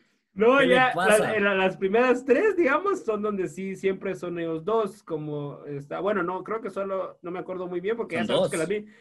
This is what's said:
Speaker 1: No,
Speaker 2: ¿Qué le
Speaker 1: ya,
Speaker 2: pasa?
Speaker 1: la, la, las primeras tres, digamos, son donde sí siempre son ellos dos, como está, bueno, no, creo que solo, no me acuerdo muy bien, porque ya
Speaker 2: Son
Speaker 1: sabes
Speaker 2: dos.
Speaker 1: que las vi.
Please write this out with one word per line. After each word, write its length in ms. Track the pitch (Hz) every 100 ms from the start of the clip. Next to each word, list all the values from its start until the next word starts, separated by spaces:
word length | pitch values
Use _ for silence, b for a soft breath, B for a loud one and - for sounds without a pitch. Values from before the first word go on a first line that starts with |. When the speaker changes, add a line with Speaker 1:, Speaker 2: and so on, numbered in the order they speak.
| b b _
Speaker 1:
No, 260 | 190 226 139
Speaker 2:
¿Qué 60 | -
le 80 | 254
Speaker 1:
ya, 180 | 254 -
Speaker 2:
pasa? 380 | 190 208 -
Speaker 1:
la, 60 | 214
la, 140 | 202 190
las 200 | 190 185
primeras 480 | 190 220 254 247
tres, 320 | - 262 427 349
digamos, 480 | 269 302 392 381
son 180 | 220 214
donde 280 | 208 202 165
sí 260 | 170 190 185
siempre 400 | 190 190 196 180
son 240 | 175 170
ellos 240 | 165 160
dos, 400 | 160 226 208 214
como 640 | - 160 151 147 143 - 147
está, 340 | 143 143 165
bueno, 240 | 190 208
no, 180 | 175 185 185
creo 160 | 226
que 80 | 202
solo, 500 | 196 196 190 180 -
no 100 | 170
me 80 | 175
acuerdo 280 | 175 180 175
muy 140 | 175
bien, 160 | 190 233
porque 180 | 214 165
ya 60 |
Speaker 2:
Son 60 | 110
Speaker 1:
sabes 140 | 143
Speaker 2:
dos. 80 | 185
Speaker 1:
que 60 | 185
las 100 | 160
vi. 160 | 214 208 B